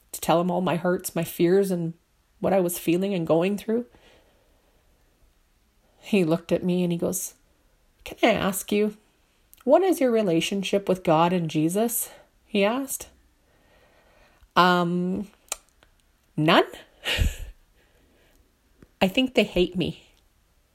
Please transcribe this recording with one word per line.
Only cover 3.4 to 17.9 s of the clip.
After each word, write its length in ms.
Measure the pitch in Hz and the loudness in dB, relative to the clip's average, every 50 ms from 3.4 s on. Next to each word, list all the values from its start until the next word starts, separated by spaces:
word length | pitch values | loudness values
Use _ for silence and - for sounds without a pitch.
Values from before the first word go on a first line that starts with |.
| 175 196 208 | 2 0 -2
through. 300 | 190 - - 220 240 240 - - _ _ - _ _ _ _ _ _ _ _ _ _ _ _ _ _ _ _ _ _ _ _ _ _ _ _ _ _ _ _ _ _ _ _ _ _ _ _ _ _ | -4 -4 -4 -2 -4 -4 -6 -14 _ _ -20 _ _ _ _ _ _ _ _ _ _ _ _ _ _ _ _ _ _ _ _ _ _ _ _ _ _ _ _ _ _ _ _ _ _ _ _ _ _
He 260 | - - 214 196 175 | -6 -2 0 2 2
looked 280 | 156 165 165 - - 175 | 2 0 -2 0 -2 -4
at 100 | - - | -2 0
me 200 | 180 175 180 180 | -2 0 0 0
and 100 | 175 170 | -2 -2
he 60 | 170 | -2
goes, 360 | - 180 185 - - - - _ _ _ _ _ _ _ _ _ _ _ _ _ _ | -4 -4 -4 -6 -8 -10 -14 _ _ _ _ _ _ _ _ _ _ _ _ _ _
"Can 140 | - - - - | -20 -4 0 2
I 120 | 247 202 | 2 2
ask 360 | - - 196 190 - - - | 2 0 -2 -4 -4 -4 -2
you, 280 | 208 208 214 214 208 - _ _ _ _ _ _ _ _ _ _ - _ _ | 0 0 0 0 -2 -8 _ _ _ _ _ _ _ _ _ _ -20 _ _
what 180 | 247 294 359 381 | 4 4 4 6
is 180 | 381 320 - | 4 2 2
your 100 | 269 247 | 2 2
relationship 800 | 226 220 214 185 165 165 - - 208 202 185 - - 202 196 - | 2 2 2 2 0 0 0 -2 -4 -4 -2 -2 -2 -2 0 0
with 160 | 185 185 - | -2 -2 2
God 280 | 180 156 156 170 175 185 | 2 4 4 4 2 2
and 160 | 180 165 156 | 0 -2 -2
Jesus?" 580 | - 156 156 165 180 208 233 233 - - - - - - - _ _ _ _ | -2 0 0 0 0 0 -2 -2 -2 -6 -8 -8 -12 -20 -20 _ _ _ _
he 180 | _ - 202 196 | _ 0 0 0
asked. 440 | 208 240 269 277 262 - - - - - _ _ _ _ _ _ _ _ _ _ _ _ _ _ _ _ _ _ _ _ _ _ _ _ _ - _ _ | 2 0 -2 -6 -8 -10 -12 -14 -18 -20 _ _ _ _ _ _ _ _ _ _ _ _ _ _ _ _ _ _ _ _ _ _ _ _ _ -20 _ _
"Um, 720 | 170 175 180 180 180 175 170 175 180 180 180 190 202 208 - - _ _ _ - - _ _ _ _ _ _ _ _ _ _ _ _ _ _ _ | 4 4 6 4 2 2 0 -2 -2 -2 -2 -4 -6 -8 -10 -14 _ _ _ -14 -14 _ _ _ _ _ _ _ _ _ _ _ _ _ _ _
none." 280 | - 151 160 196 294 427 - - - - _ _ _ - | -2 2 4 4 4 4 2 -4 -14 -20 _ _ _ -8
<laughs> 2000 | - - - - - - - - - - _ _ _ _ _ _ _ | -6 -2 0 0 -2 -2 -4 -12 -16 -16 _ _ _ _ _ _ _